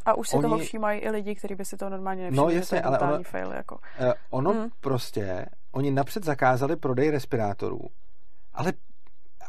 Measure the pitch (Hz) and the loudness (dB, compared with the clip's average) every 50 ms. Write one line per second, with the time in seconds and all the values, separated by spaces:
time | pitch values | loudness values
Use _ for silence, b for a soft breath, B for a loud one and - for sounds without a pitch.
0 | b 226 220 - 226 - - 139 147 - - - - - - 220 214 208 208 208 | b 2 2 2 2 2 2 2 4 4 2 2 0 -2 -2 0 0 0 0 0
1 | - 220 214 208 208 202 208 - - 196 196 190 196 - - 196 202 196 196 190 | 0 -2 -2 -2 -2 -2 -4 -4 -4 -4 -4 -4 -4 -4 -4 -4 -4 -4 -4 -4
2 | 190 190 190 185 185 180 131 139 147 170 165 175 180 - 190 170 - 131 135 156 | -2 -4 -2 -2 -2 0 4 4 4 4 4 2 0 0 0 0 2 2 2 2
3 | 180 170 147 147 - - - 92 92 92 - 65 - - - - - B B B | 2 2 2 0 -2 -2 -4 -4 -2 -2 -4 -4 -4 -4 -6 -6 -6 B B B
4 | 127 127 117 b b b - 127 135 175 220 226 220 226 - - - 139 135 123 | 2 2 2 b b b 0 2 2 2 2 2 0 -2 -4 -2 0 0 0 0
5 | - - - 113 101 95 92 90 - - - - - - - 127 139 143 135 135 | 0 -2 -2 -2 -2 -2 -2 -2 -4 -4 -4 -6 -4 -4 -2 0 0 2 2 2
6 | 139 - - 220 190 160 143 131 170 160 131 123 139 - 170 156 - 139 127 127 | 2 0 -2 -2 0 0 2 4 6 6 6 4 4 2 2 2 2 2 2 4
7 | 143 156 151 143 - - - 117 107 101 98 - 104 98 92 - - - - - | 4 4 2 2 0 0 0 2 2 0 0 0 -2 -2 -2 -2 -4 -4 -6 -6
8 | - - - - - - - - - - - - 139 180 - - - - - - | -6 -6 -6 -6 -6 -6 -6 -6 -6 -4 -2 -2 0 0 -2 -2 -4 -6 -6 -6
9 | - - - - - - - - - | -4 -4 -4 -6 -6 -6 -6 -6 -4